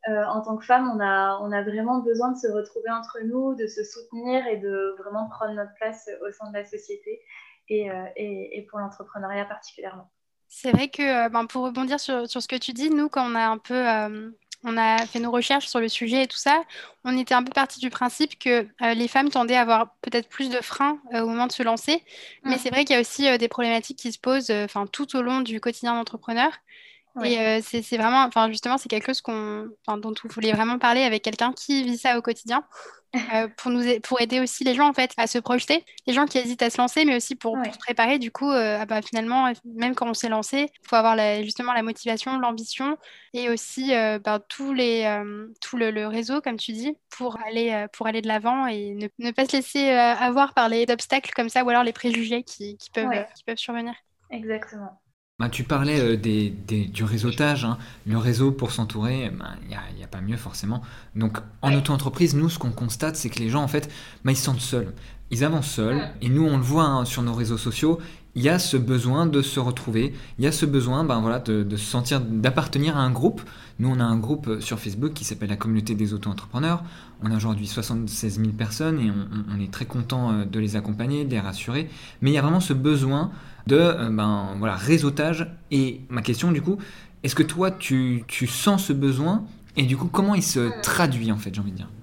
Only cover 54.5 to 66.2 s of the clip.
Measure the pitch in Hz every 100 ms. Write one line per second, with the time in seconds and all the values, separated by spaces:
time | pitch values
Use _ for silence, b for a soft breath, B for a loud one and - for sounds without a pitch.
54.5 | 214 - 214 196 - _ _ _ _ 120
55.5 | 120 127 143 139 151 120 113 107 107 104
56.5 | 95 - 107 98 - 107 110 117 - 147
57.5 | 143 117 120 B B - 113 117 117 135
58.5 | 135 123 - 110 110 107 131 120 90 -
59.5 | - - - 95 95 95 95 95 117 -
60.5 | - 98 117 B B B 107 110 110 -
61.5 | - 135 139 139 143 139 - 175 139 160
62.5 | 165 127 110 120 - 156 156 127 - 113
63.5 | 131 143 147 147 B B B 131 135 -
64.5 | 127 - 127 98 - B B - 117 143
65.5 | 156 139 - 110 135 147 -